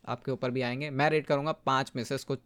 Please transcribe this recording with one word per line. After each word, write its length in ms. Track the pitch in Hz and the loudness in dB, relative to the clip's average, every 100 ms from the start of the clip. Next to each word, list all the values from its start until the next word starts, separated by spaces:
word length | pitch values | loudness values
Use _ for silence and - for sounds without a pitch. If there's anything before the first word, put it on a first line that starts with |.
| - | -8
आपके 240 | 120 - | -6 -4
ऊपर 200 | 127 127 | -2 -2
भी 100 | 127 | -2
आएंगे, 280 | 120 127 151 | -2 -2 -4
मैं 200 | 135 151 | 2 4
रेट 160 | 156 - | 4 2
करूँगा 240 | 143 143 - 135 | 0 0 -2 0
पाँच 260 | 131 135 131 | 0 0 -4
में 80 | |
से 120 | 113 135 | -4 -4
इसको 200 | - 135 | -4 -6